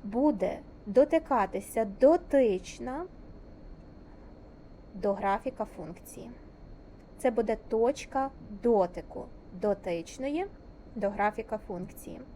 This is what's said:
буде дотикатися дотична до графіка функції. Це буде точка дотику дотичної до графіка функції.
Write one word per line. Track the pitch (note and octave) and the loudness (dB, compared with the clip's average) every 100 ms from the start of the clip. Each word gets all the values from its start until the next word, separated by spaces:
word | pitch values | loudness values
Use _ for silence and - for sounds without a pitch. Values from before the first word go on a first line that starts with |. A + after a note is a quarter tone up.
буде | G3+ A3+ D4 G#3+ F#3 - - - - | -2 4 4 4 0 -2 -12 -16 2
дотикатися | G3+ D4 D#4+ D#4+ C4 F#3+ F#3+ - A#3 A3 | 6 6 4 4 2 2 -2 -4 -2 -2
дотична | G3 C4 F4 - C#4 A#3+ F#3+ - - A#3+ C4+ F#4 - - - - - - - - - - - - - - - - - - | 6 8 8 4 4 6 2 -4 -10 -8 -8 -10 -12 -18 -18 -18 -18 -18 -18 -18 -20 -20 -20 -18 -18 -20 -20 -20 -20 -16
до | G3 G3+ | -4 -2
графіка | G3 G3+ G3+ C4+ - G#3+ | 0 0 0 -2 -6 -8
функції. | - D#3+ F3 - - A#3+ - - - - - - - - - | -8 -12 -12 -16 -16 -14 -16 -18 -20 -18 -18 -20 -20 -20 -2
Це | B3+ | 0
буде | A#3 A3 A3 - | 2 0 -2 -2
точка | A3 A#3 D4 - C4+ C4+ - - G3+ | 2 2 2 -4 -4 -4 -6 -16 -2
дотику | A#3+ A3 F3+ F3+ - - - - - F3+ | 4 4 4 -2 -12 -12 -14 -16 -16 -4
дотичної | G#3 G3 F#3+ E3+ E3 - C4+ D4+ G4+ - - - - A#3 | 0 0 -2 -4 -6 -6 -4 -2 -4 -8 -20 -20 -14 -2
до | G3+ | -2
графіка | G#3 G#3 G#3+ A3 G#3+ | 2 0 0 -8 -8
функції. | - F3+ F#3 - - E3 - | -6 -8 -8 -12 -14 -14 -16